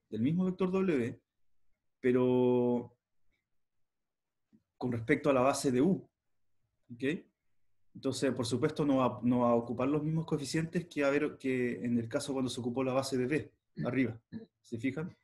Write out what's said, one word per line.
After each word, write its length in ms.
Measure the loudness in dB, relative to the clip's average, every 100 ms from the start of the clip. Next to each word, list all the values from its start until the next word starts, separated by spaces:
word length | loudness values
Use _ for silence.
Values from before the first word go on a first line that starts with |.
| _
del 120 | -2
mismo 220 | 0 0
vector 260 | 0 0 -2
W, 520 | 0 2 0 0 -6 _ _ _ _ _ _ _ _
pero 920 | 2 4 4 4 4 4 2 0 -4 _ _ _ _ _ _ _ _ _ _ _ _ _ _ _ _ -20 _ -8
con 140 | -4
respecto 380 | -2 0 2 4
a 40 |
la 80 | 4
base 300 | 4 2 2
de 100 | 2
U, 260 | 2 2 -4 _ _ _ _ _ _ _ -20
¿ok? 100 | -6 -4 -4 -8 _ _ _ _ _ _ -8
Entonces, 360 | -6 -2 0
por 120 | 0 -2
supuesto, 400 | 0 0 0 0
no 120 | 2
va, 220 | 2 0
no 160 | 0 4
va 120 | 4
a 40 | 2
ocupar 320 | 0 -2 0
los 160 | 0
mismos 220 | -2 -2 -2
coeficientes 600 | -4 -2 -4 -2 -4 -6
que, 180 | -2
a 60 | 0
ver, 280 | 2 0 -4
que 460 | -2 0 -2 -2
en 140 | -2 0
el 120 | 0
caso 240 | -4 -4
cuando 160 | -4 -4
se 100 | -4
ocupó 240 | -4 -2
la 100 | 0
base 240 | 0 0 0
de 80 | 0
V, 280 | -2 -4 _ _ -8 -2
arriba. 360 | 0 0 -4 _ -16 -16 _
¿Se 160 | -14 -6
fijan? 380 | -4 -4 -8 -12